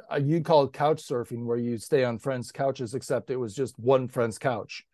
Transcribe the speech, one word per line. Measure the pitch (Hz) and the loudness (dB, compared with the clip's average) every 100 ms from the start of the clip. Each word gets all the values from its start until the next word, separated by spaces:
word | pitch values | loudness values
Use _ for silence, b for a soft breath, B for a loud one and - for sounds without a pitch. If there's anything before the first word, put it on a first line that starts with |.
| - | -6
uh, | 147 | -2
you'd | 139 165 | 0 0
call | 151 156 | 4 4
it | 135 | 4
couch | - 147 156 | 2 0 0
surfing, | - 127 113 120 | -2 -6 -6 -6
where | 117 120 | -4 -2
you | 120 117 | -2 -4
stay | - 143 | 0 2
on | 123 113 | 2 0
friends' | 139 127 120 | -4 -6 -6
couches, | - 139 131 120 | -2 -2 -2 -6
except | 127 - 127 - | -6 -2 -4 -2
it | 131 | -4
was | 117 | -4
just | 101 127 - | -4 -6 -2
one | 117 135 123 | 4 4 4
friend's | 127 117 95 | -2 -2 0
couch. | 139 113 - - - | -2 -2 -6 -14 -18